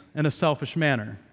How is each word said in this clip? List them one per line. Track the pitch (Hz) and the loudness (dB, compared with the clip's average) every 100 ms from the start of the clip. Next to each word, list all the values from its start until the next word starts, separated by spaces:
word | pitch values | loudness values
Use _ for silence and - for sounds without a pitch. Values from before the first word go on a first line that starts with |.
| - | -8
in | 151 | -2
a | 151 | 0
selfish | - 165 139 139 | 2 0 0 -2
manner. | 170 151 127 107 101 - | 0 2 2 -2 -12 -18